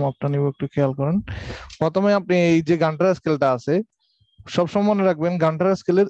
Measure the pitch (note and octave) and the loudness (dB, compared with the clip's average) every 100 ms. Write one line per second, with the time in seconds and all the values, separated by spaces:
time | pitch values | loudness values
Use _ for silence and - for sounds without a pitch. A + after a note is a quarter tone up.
0 | C#3+ C3 C#3+ C#3+ C#3+ C3+ C#3+ - C#3 C3+ | -4 -4 -4 -2 -2 -4 -6 -2 -2 0
1 | C#3 F#3 - - - - - - D#3+ E3 | -2 -2 -4 -10 -12 -14 -14 -4 -2 0
2 | G3+ G3+ F3 F3+ F3 E3 D#3 E3+ D#3+ D#3 | 2 0 0 2 4 2 2 0 0 0
3 | F#3 F3+ - D3+ C3+ B2+ C3 E3+ A3 _ | 0 0 -2 0 2 0 0 -2 -2 _
4 | _ _ _ _ - - F3 G3+ G#3 G#3 | _ _ _ _ -8 -2 -2 0 0 2
5 | F#3+ D#3+ E3 F3+ D#3+ D#3 F3+ F#3+ - F3+ | 2 0 -2 0 0 0 0 0 0 2
6 | G3 | 0